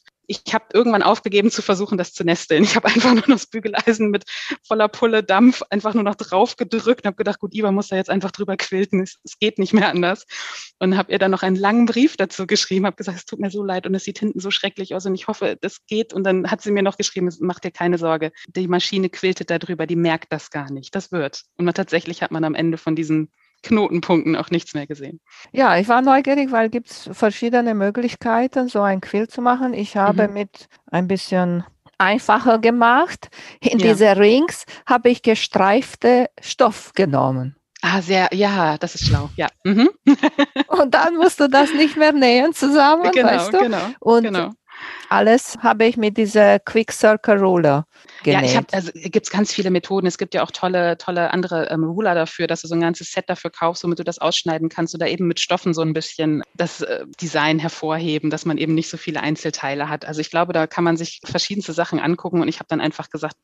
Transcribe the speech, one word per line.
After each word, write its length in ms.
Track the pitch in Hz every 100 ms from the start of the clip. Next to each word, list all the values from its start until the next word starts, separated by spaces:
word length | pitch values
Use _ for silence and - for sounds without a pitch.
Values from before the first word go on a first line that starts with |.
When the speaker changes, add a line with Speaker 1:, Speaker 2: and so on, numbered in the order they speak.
| _ _ -
Speaker 1:
Ich 140 | 208 -
hab 200 | 220 -
irgendwann 300 | 208 240 208
aufgegeben 480 | 180 220 208 202 214
zu 120 | -
versuchen, 360 | - 185 202 190
das 140 | 175
zu 100 | -
nesteln. 400 | 175 170 - 160
Ich 120 | 208 -
hab 80 |
<laughs> 120 | - 233
einfach 180 | 254
nur 100 | 233 -
das 200 | 240 -
Bügeleisen 640 | 226 214 202 233 220 214
mit 140 | 202 - - - -
voller 260 | _ 220 214
Pulle 340 | - 233 220
Dampf 400 | 208 190 240 - -
einfach 240 | 202 214
nur 100 | 220
noch 100 | 202
drauf 420 | 202 - 185 240 -
gedrückt 480 | 208 226 220 247
und 40 | 208
hab 80 | 190
gedacht, 240 | 208 196
"Gut, 140 | 202
Iva 180 | 208 208
muss 160 | 196 202
da 80 | 190
jetzt 140 | -
einfach 200 | 196 185
drüber 260 | - 202 190
quilten, 440 | - 190 202 190
es, 180 | 185 -
es 140 | - -
geht 200 | 214 -
nicht 140 | 190
mehr 160 | 214 190
anders." 380 | 180 175 202 - - - - - _
Und 180 | 185 190
hab 140 | 185
ihr 80 | 196
dann 120 | 190
noch 120 | 185
einen 140 | 190 190
langen 300 | 196 233 233
Brief 300 | 233 294 -
dazu 300 | 190 - 185
geschrieben, 400 | 208 - 190 196
hab 100 | -
gesagt, 220 | 202 180
"Es 60 |
tut 160 | - 214
mir 100 | 202
so 140 | 196
leid 220 | 196 185 185
und 80 |
es 100 | 190
sieht 140 | 202 196
hinten 200 | 214 -
so 120 | 185
schrecklich 440 | 202 196 196 190
aus 120 | 185 196
und 80 |
ich 140 | 185 -
hoffe, 300 | 214 196 180
das 260 | 185 - _
geht." 260 | 214 226
Und 120 | -
dann 260 | 196 190 180
hat 120 | 165
sie 80 | 208
mir 120 | 202
noch 140 | 196 -
geschrieben, 300 | 202 - 180
"Es, 140 | 165
mach 180 | 180 175
dir 140 | 185
keine 260 | - 175 175
Sorge, 340 | 165 160 156 - -
die 200 | - 185
Maschine 400 | 175 - 196 185
quiltet 420 | - 190 185 -
da 80 | 170
drüber, 280 | 170 170 160
die 100 | 170
merkt 360 | 170 160 -
das 180 | 156 -
gar 200 | 151 139
nicht, 240 | 139 135
das 160 | 196 -
wird." 340 | 180 139 - - -
Und 80 |
man, 100 | 175
tatsächlich 480 | 170 185 165 165 170
hat 80 | -
man 140 | 160
am 100 | 156
Ende 240 | 151 165 160
von 160 | - 160
diesen 340 | 156 156 156 _ _ _
Knotenpunkten 720 | - 220 202 175 - 170 151
auch 160 | 160 151
nichts 240 | 170 -
mehr 140 | 151 143
gesehen. 320 | 147 139 165 _ - -
Speaker 2:
Ja, 240 | 247 254 175
ich 100 | 208
war 160 | 240
neugierig, 480 | 262 269 262 285 269
weil 180 | 233 226
gibt's 400 | 240 - - -
verschiedene 600 | 190 214 - 233 247 233
Möglichkeiten, 920 | 214 196 208 240 - 233 226 262 269 247
so 140 | 220
ein 200 | 202 190
Quilt 300 | - 202 220
zu 100 | -
machen. 320 | 247 254 262
Ich 240 | 226 208 208
habe 300 | 196 202 208
Speaker 1:
Mhm. 80 |
Speaker 2:
mit 340 | 202 202 - - _ _
ein 160 | 165 180
bisschen 580 | 190 - 185 180 175 - _ _ -
einfacher 640 | 190 214 - 214 240 226
gemacht. 680 | 226 240 233 247 349 - - - - -
In 180 | 240 240
Speaker 1:
Ja. 80 | 220
Speaker 2:
diese 280 | 202 214 196
Rings 480 | 208 240 339 - - -
habe 260 | - 247 240
ich 120 | 240
gestreifte 1080 | 233 220 - - 196 220 - - 233 247 247 -
Stoff 520 | - - 247 - -
genommen. 600 | - 190 139 131 131 127 - _ -
Speaker 1:
Ah, 200 | 170 190
sehr, 260 | 170 190 180
ja, 460 | 185 202 196 160 151
das 180 | 175 -
ist 100 | -
schlau, 240 | 143 147 -
ja. 120 | 156 -
Mhm. 280 | 185 202 285 - -
<laughs> 600 | 277 294 - 285 - -
Speaker 2:
Und 280 | 285 285
dann 220 | - 320 339
musst 220 | 349 -
du 100 | 285
das 240 | 269 294
nicht 240 | 302 302 302
mehr 160 | 302
nähen 400 | 294 254 247 302
zusammen, 600 | 320 277 294 277 320 359
Speaker 1:
Genau, 100 | 359
Speaker 2:
weißt 300 | 233 - 185
du? 60 | 370
Speaker 1:
genau, 340 | 240 196 190 262
Speaker 2:
Und 220 | - 233
Speaker 1:
genau. 260 | 226 190 170 220 _ - - - -
Speaker 2:
Alles 460 | 196 208 240 - -
habe 220 | 226 220
ich 120 | 226 240
mit 200 | 214 208
dieser 420 | 214 214 202 202
Quick 320 | - 226 220
Circle 480 | - 220 214 - 202
Ruler 480 | 190 180 156 143 156 _ - -
Speaker 1:
Ja, 160 | - 143
ich 120 | 127 127
hab, 80 |
Speaker 2:
genäht. 100 | -
Speaker 1:
also, 160 | 196 170
gibt's 360 | 165 180 208 -
ganz 220 | 190 208
viele 180 | - 190
Methoden. 360 | 180 - 196 180
Es 100 | -
gibt 160 | 190
ja 100 | 180
auch 80 | -
tolle, 460 | - 180 185 175 170
tolle 360 | - 175 170
andere, 360 | 180 180 170 151
ähm, 140 | 160
Ruler 300 | 160 175 220
dafür, 320 | 175 160 - 165
dass 160 | 165
du 60 | 160
so 60 |
ein 60 | 170
ganzes 320 | 170 170 165
Set 160 | - -
dafür 220 | 180 170
kaufst, 340 | - 170 175
womit 140 | 175 170
du 60 |
das 140 | 165 170
ausschneiden 500 | 160 175 170 160 160
kannst 260 | - 165
oder 140 | 165 165
eben 180 | 180 175
mit 120 | 170
Stoffen 360 | - 180 190
so 80 | 160
ein 100 | 160
bisschen 500 | 156 - - 156 151 -
das, 260 | - 170 -
äh, 240 | - - - -
Design 380 | 165 151 151 160
hervorheben, 720 | 160 - 156 160 165 151 156
dass 140 | 156
man 140 | 170 151
eben 160 | 156
nicht 140 | 160 160
so 80 | 165
viele 240 | - 151
Einzelteile 680 | 151 156 160 - 139 143 147
hat. 180 | 151 -
Also 140 | 156
ich 100 | 151
glaube, 220 | 170 175
da 140 | 165 160
kann 180 | -
man 120 | 170 165
sich 240 | 170 -
verschiedenste 480 | - 180 - 202 180
Sachen 280 | 160 170 160
angucken 400 | 147 170 180 175
und 80 | 156
ich 120 | 160
hab 80 | -
dann 120 | 156
einfach 300 | 151 - 151
gesagt 260 | 151 151 -